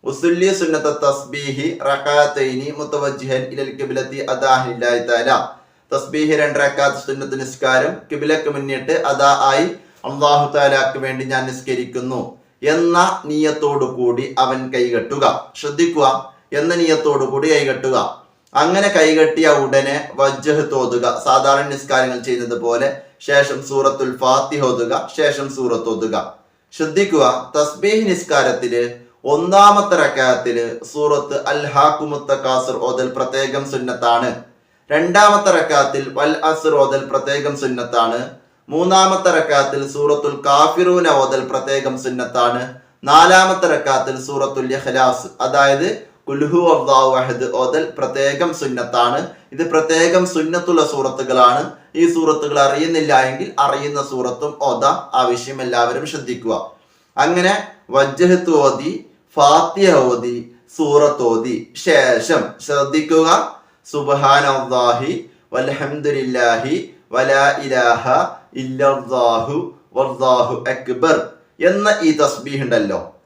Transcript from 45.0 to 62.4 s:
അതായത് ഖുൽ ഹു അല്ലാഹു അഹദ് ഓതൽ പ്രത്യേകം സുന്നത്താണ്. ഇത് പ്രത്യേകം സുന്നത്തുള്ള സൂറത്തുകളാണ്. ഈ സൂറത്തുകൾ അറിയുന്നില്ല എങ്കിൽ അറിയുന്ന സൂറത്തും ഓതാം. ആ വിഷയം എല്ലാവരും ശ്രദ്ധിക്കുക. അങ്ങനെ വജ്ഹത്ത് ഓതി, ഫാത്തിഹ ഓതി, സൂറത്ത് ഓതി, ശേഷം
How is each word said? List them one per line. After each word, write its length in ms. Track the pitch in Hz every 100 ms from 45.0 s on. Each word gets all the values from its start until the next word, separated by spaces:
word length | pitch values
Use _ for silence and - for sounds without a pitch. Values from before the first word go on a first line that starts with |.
| 127 - 190 -
അതായത് 460 | 127 143 139 139 165 - - _ -
ഖുൽ 160 | 139 147
ഹു 160 | 170 175 156
അല്ലാഹു 360 | - 135 131 127
അഹദ് 360 | 127 120 127
ഓതൽ 400 | 120 127 156 156 -
പ്രത്യേകം 560 | 131 135 139 139 170
സുന്നത്താണ്. 760 | 156 139 123 117 123 - 123 180 - _
ഇത് 180 | 135 170
പ്രത്യേകം 560 | 160 160 160 170 180 180
സുന്നത്തുള്ള 600 | 165 156 175 170 165 151
സൂറത്തുകളാണ്. 840 | 143 131 127 127 123 123 143 147 - _ 156
ഈ 180 | 170
സൂറത്തുകൾ 460 | 170 156 151 147 143
അറിയുന്നില്ല 640 | 139 143 165 160 151 139
എങ്കിൽ 300 | 131 135 196 -
അറിയുന്ന 480 | 139 139 143 143 139
സൂറത്തും 480 | 131 123 123 147 151
ഓതാം. 580 | 139 117 139 - - -
ആ 80 | 120
വിഷയം 340 | 120 127 135
എല്ലാവരും 460 | 127 120 120 127 135
ശ്രദ്ധിക്കുക. 640 | 151 127 120 113 104 - - _ _ _ -
അങ്ങനെ 500 | 151 175 180 208 - - _
വജ്ഹത്ത് 600 | 131 139 135 180 180 -
ഓതി, 560 | 156 139 - - - - _ _ -
ഫാത്തിഹ 600 | 143 156 165 185 196 151
ഓതി, 600 | 127 120 120 120 117 - _ -
സൂറത്ത് 440 | 151 147 147 143
ഓതി, 520 | 120 113 123 113 - -
ശേഷം 760 | 180 147 131 120 - 156